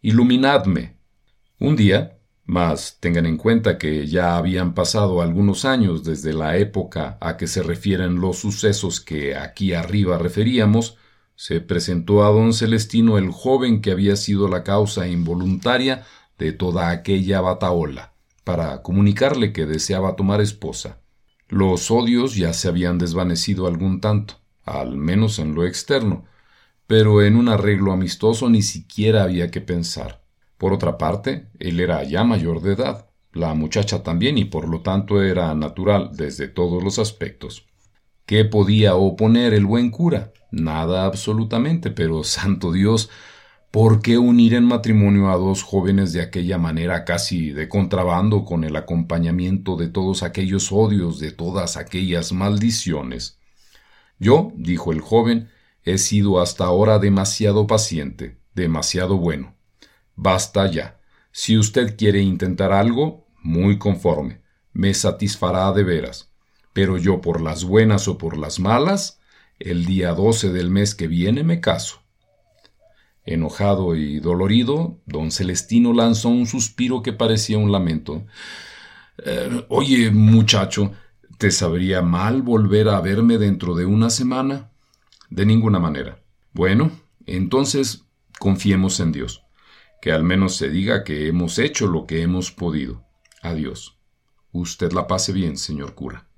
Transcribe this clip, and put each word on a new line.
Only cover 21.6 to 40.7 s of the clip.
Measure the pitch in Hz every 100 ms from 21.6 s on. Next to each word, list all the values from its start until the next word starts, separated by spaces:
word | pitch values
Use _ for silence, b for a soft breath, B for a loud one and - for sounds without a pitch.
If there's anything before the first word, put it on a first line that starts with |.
| 95 90 -
odios | 117 117 120 131 110
ya | 85
se | 82 95
habían | 87 87 87
desvanecido | 87 85 90 82 - 92 92
algún | 85 95 92
tanto, | 107 104 104 - _ _ -
al | 71 62 67
menos | 76 95 110 107
en | 76 76
lo | 90
externo, | - - 139 110 85 b b b b b b _
pero | 110 107 104
en | 104 113
un | 120
arreglo | 104 98 101 98
amistoso | 92 90 - 107 117 127
ni | 113
siquiera | 101 - - - 107 110
había | 95 90 87
que | 85
pensar. | - 87 85 - 58 - _ _ _ _
Por | 95
otra | 98 85 82
parte, | 80 98 131 139 - -
él | 85 85
era | 87 80
ya | 69 82 120
mayor | 107 82 82
de | 90
edad, | 98 131 - - _ _
la | 80 82
muchacha | 78 78 107 104 90
también, | - 85 120 143
y |
por | 101 80 80
lo | 82
tanto | 95 98 98 101
era | 95 90 85 78
natural | 76 - 95 101 -
desde | 71 73 65 69
todos | - 87 87
los | 95 98
aspectos. | 110 - - - - - _ _ _ _ _ _ -
¿Qué | 107
podía | 107 107 98 107 107 92
oponer | 95 85 110 117 120
el | 107 98
buen | 117 120
cura? | 110 170 123 104 _ _
Nada | - 80